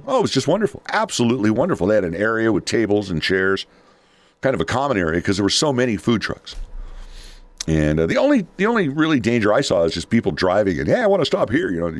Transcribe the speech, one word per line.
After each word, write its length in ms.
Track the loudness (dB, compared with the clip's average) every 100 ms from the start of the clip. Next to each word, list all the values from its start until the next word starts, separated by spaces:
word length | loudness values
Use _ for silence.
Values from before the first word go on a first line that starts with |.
| -2
Oh, 140 | 0
it 20 |
was 100 | 0
just 160 | 0 0
wonderful. 360 | 0 0 -4 -4
Absolutely 600 | -2 -2 0 0 2 2
wonderful. 380 | 2 0 0 2
They 80 | 2
had 80 |
an 100 | 0
area 380 | -2 -2 0 2
with 140 | 0 0
tables 440 | 0 2 0 0
and 100 | -4
chairs, 460 | 0 0 0 -2 -6 _ _ _ _ _ _ _
kind 120 | -2
of 80 | -2
a 40 | -2
common 300 | -2 0 0
area 240 | 0 0
'cause 140 | -2 0
there 60 |
were 60 | 0
so 240 | 2 0
many 240 | 2 0 0
food 240 | 0 0
trucks. 340 | -2 -10 -12 -14 -12 -12 -14 -16 -18 -18 -20 -20 -20 -10 -2
And, 320 | 0 2 2
uh, 60 | 0
the 120 | 2
only, 280 | 2 2 0 -2
the 100 | 0
only 220 | 2 0
really 300 | 0 0 2
danger 320 | 2 2 2
I 100 | 2
saw 240 | 2 2 2
is 100 | -2
just 160 | 0
people 200 | 0 0
driving 460 | 0 2 2 2 0
and, 100 | 0
"Yeah, 160 | 2
I 40 | 2
wanna 180 | 2 0
stop 240 | 0 0
here," 220 | 0 0
you 80 | -2
know, 200 | -4